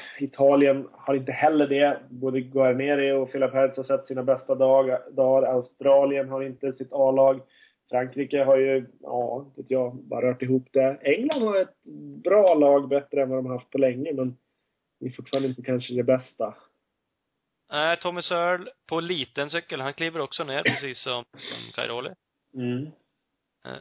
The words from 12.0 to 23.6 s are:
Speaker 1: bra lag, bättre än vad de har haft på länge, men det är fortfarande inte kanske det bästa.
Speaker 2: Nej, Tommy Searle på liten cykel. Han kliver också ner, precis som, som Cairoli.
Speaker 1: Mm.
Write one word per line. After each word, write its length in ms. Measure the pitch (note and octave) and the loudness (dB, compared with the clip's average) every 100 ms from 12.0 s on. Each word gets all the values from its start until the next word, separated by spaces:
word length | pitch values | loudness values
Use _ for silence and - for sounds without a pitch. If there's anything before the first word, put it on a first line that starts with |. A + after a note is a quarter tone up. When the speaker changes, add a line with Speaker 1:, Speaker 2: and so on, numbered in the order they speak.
| D3 C#3+ | -18 -6
Speaker 1:
bra 300 | F3 G3+ F#3+ | 2 4 6
lag, 340 | D#3+ C#3+ C#3+ C3+ | 6 6 4 2
bättre 340 | C#3 C#3+ C#3 | -2 -2 -2
än 60 | C3 | -2
vad 100 | C3 | -2
de 80 | B2+ | -4
har 120 | B2 | -8
haft 120 | - | -6
på 80 | C3+ | 0
länge, 340 | C3 B2 D#3+ | 0 0 -6
men 240 | C#3 B2+ B2+ _ _ _ _ _ _ | -4 -6 -8 _ _ _ _ _ _
det 60 | B2+ | -14
är 40 | |
fortfarande 380 | - B2+ C3+ C3+ | -12 -8 -4 -4
inte 140 | B2 | -6
kanske 320 | B2 B2+ A#2+ | -4 -6 -4
det 80 | B2 | -2
bästa. 520 | B2 B2+ - - A2 - _ _ _ _ _ _ _ _ _ _ _ | 0 0 -2 -10 -10 -10 _ _ _ _ _ _ _ _ _ _ _
Speaker 2:
Nej, 240 | D3 D#3 E3+ | -4 -2 -2
Tommy 260 | F3+ F3 | -6 -8
Searle 480 | E3 F3 F3 F3+ G3+ - - | -6 -4 -2 -4 -8 -20 -8
på 120 | E3 | -6
liten 500 | E3+ F3 B2 - C#3+ | -4 -6 -8 -8 -8
cykel. 300 | E3 - C3 | -8 -8 -8
Han 120 | C3+ | -8
kliver 260 | - E3 D#3+ | -8 -8 -6
också 240 | C#3 - | -8 -8
ner, 180 | D#3 C#3 | -6 -4
precis 400 | - C3 C#3 B2 | -4 -4 -6 -6
som, 220 | - B2 A#2+ | -6 -8 -10
som 400 | - - A#2 A2+ | -18 -18 -16 -14
Cairoli. 360 | A#2 A#2+ A#2 C3 F3+ _ _ _ | -10 -8 -8 -12 -16 _ _ _
Speaker 1:
Mm. 320 | C3 B2 B2 D3+ - _ _ _ _ _ _ | -10 -6 -6 -8 -16 _ _ _ _ _ _